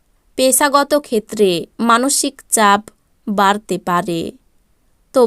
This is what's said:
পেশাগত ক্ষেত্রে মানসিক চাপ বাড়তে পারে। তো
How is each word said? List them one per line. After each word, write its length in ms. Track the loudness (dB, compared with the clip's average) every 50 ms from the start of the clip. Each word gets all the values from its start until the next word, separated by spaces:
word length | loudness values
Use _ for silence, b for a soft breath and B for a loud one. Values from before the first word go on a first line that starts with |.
| _ _ _ _ _ _ -4 0
পেশাগত 540 | 0 2 2 2 0 2 2 0 0 2 0 -2 -2 -2
ক্ষেত্রে 420 | -4 -4 -4 -4 -2 0 0 0 0 -2 -6 -10 _ -6 -2 0
মানসিক 460 | 0 2 0 0 -2 -2 -4 -6 -8 -10 -12 -4 0
চাপ 260 | 2 4 4 2 2 -2 -6 _ _ _ _ _ _ -10 -6
বাড়তে 500 | -2 0 2 0 0 -2 _ -8 -8 -8 -4 -4
পারে। 320 | -2 -2 -2 -4 -6 -6 -6 -8 -12 _ _ _ _ _ _ _ _ _ _ _ _ _ _ _ 0
তো 80 | 2 2